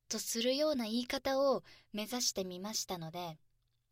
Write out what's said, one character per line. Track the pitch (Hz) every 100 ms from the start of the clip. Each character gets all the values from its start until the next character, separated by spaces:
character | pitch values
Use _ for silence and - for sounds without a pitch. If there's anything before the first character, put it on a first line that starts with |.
| -
と | 220
す | - 226
る | 240 269
よ | 311
う | 277
な | 220
言 | 233
い | 247
方 | 269 269 269
を | 277 247 - - _
目 | 208
指 | 214 247
し | 240
て | 208
み | 185 180
ま | 202 220
し | -
た | 180
の | 160
で、 | 175 170 160 _ _ _ _ _